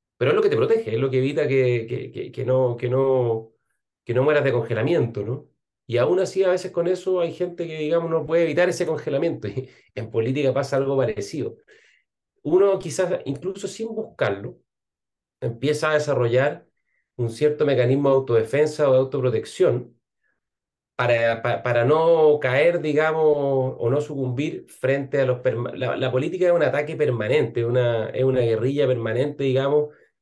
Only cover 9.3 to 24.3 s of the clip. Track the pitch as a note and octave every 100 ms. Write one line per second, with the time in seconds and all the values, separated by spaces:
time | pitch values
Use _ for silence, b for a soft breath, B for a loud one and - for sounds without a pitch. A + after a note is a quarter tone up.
9.3 | - - C3 - B B - A2 A2+ A2+
10.3 | C3 C3+ B2+ C#3 C#3 C#3 C3+ B2+ - -
11.3 | D3+ G#2+ - _ b b b b _ _
12.3 | _ D3 F3 G3 F#3+ E3+ C3+ F3 - -
13.3 | C3+ F#3 F#3+ F#3 - A3 G#3+ - - A#2
14.3 | G2 A2 - _ _ _ _ _ _ _
15.3 | - B2 A#2 C#3 D3+ D#3 D3+ D3 B2+ A#2
16.3 | B2 C#3+ E3+ _ _ _ _ _ - A#2
17.3 | - D3+ D3 C#3+ B2+ A#2+ C3+ C#3+ C3+ C3
18.3 | A2+ A2 C#3+ D3+ D3+ C#3+ C3 C3 C3+ B2+
19.3 | D3 C#3+ - F3 A#2+ - _ _ _ _
20.3 | _ _ _ _ _ _ - A#2+ A#2 A#2
21.3 | A2+ A#2+ G#2+ B2 A#2 A#2+ D#3+ E3 E3 D3+
22.3 | D3 C3 C3 E3 E3+ D3+ C#3+ D#3+ D#3+ D#3
23.3 | D3 C#3 C3+ C3 - A#2+ C#3 D3 C#3 B2+